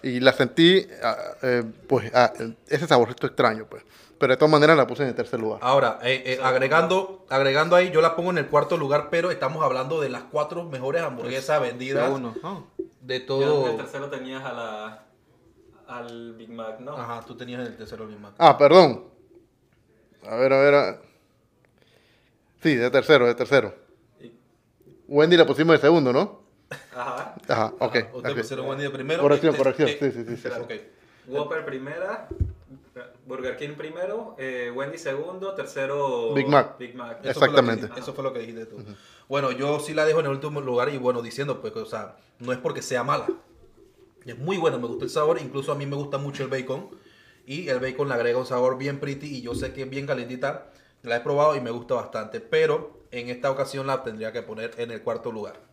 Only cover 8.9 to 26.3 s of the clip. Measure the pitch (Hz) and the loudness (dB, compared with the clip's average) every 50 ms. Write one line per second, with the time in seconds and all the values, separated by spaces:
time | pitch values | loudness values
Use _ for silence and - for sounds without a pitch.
8.9 | 143 147 147 - - 170 165 180 165 - 143 131 156 156 156 135 127 131 131 139 | 0 0 0 0 -2 -2 0 -2 -4 -2 -4 -4 -2 2 2 2 2 2 0 -2
9.9 | 160 160 143 127 123 120 - - - 151 147 147 175 170 175 165 143 127 127 135 | -2 -2 -2 -2 -4 -8 -12 -4 -2 -2 -2 -2 -4 -10 -8 -8 -10 -6 -4 -2
10.9 | 143 170 165 147 127 120 113 120 127 135 131 - 151 147 131 120 120 123 127 131 | -2 -2 -2 -4 -6 -8 -8 -6 -6 -6 -2 0 0 0 0 -2 -4 -8 -6 -4
11.9 | 139 139 - 135 139 135 123 117 113 117 - 170 196 170 123 _ _ - - - | 0 0 0 0 0 -2 -4 -8 -10 -10 -10 -10 -12 -12 -14 _ _ -14 -14 -14
12.9 | _ _ 131 123 127 127 127 - 135 135 139 147 151 143 131 120 113 113 - - | _ _ -10 -8 -8 -8 -4 -4 -2 0 2 2 2 2 0 0 -2 -4 -8 -10
13.9 | - 139 143 139 135 131 127 131 131 127 - 131 120 120 117 110 107 107 107 110 | -10 -10 -10 -8 -10 -10 -10 -12 -12 -12 -12 -10 -10 -10 -10 -10 -10 -12 -12 -14
14.9 | - - _ _ _ _ _ _ _ _ _ _ _ _ _ _ _ _ _ - | -16 -20 _ _ _ _ _ _ _ _ _ _ _ _ _ _ _ _ _ -16
15.9 | 123 120 120 117 117 117 117 117 113 113 113 110 117 113 113 110 110 110 123 139 | -14 -14 -14 -14 -14 -16 -16 -16 -18 -18 -20 -18 -14 -12 -12 -12 -12 -12 -14 -12
16.9 | 151 131 117 113 117 117 110 - 120 113 123 120 123 123 123 117 110 - 110 101 | -12 -10 -10 -10 -10 -12 -12 -16 -18 -16 -14 -12 -10 -10 -10 -10 -12 -14 -16 -16
17.9 | 113 107 110 107 107 104 - - _ - 170 156 139 - 147 139 160 190 175 143 | -14 -14 -14 -16 -16 -18 -20 -20 _ 6 6 6 8 8 8 10 10 10 10 8
18.9 | 113 95 - - _ _ _ _ _ - _ _ _ _ _ _ _ _ _ _ | 4 -2 -10 -18 _ _ _ _ _ -20 _ _ _ _ _ _ _ _ _ _
19.9 | _ _ _ _ _ _ - 107 110 117 131 135 135 135 139 143 143 143 131 95 | _ _ _ _ _ _ -12 -8 0 2 4 4 6 6 6 6 6 6 4 2
20.9 | - - - _ _ _ _ _ _ _ _ _ _ _ _ _ _ _ _ _ | -2 -8 -18 _ _ _ _ _ _ _ _ _ _ _ _ _ _ _ _ _
21.9 | _ _ _ _ _ _ _ _ _ _ _ _ _ _ - 165 143 120 120 127 | _ _ _ _ _ _ _ _ _ _ _ _ _ _ 0 0 2 2 2 4
22.9 | 135 135 120 - 156 135 123 120 117 - 127 - 143 131 113 98 - - _ _ | 2 2 6 8 8 8 8 4 2 0 0 4 4 4 4 2 -10 -14 _ _
23.9 | _ _ _ _ _ _ - 120 _ _ _ _ _ _ _ _ _ _ _ - | _ _ _ _ _ _ -20 -20 _ _ _ _ _ _ _ _ _ _ _ -20
24.9 | - _ _ - 143 147 156 165 180 170 165 131 139 139 156 170 165 143 139 147 | -20 _ _ 0 4 6 8 8 10 8 8 6 6 2 6 6 6 8 8 6
25.9 | 170 170 143 127 123 143 190 208 | 6 6 6 4 2 2 0 0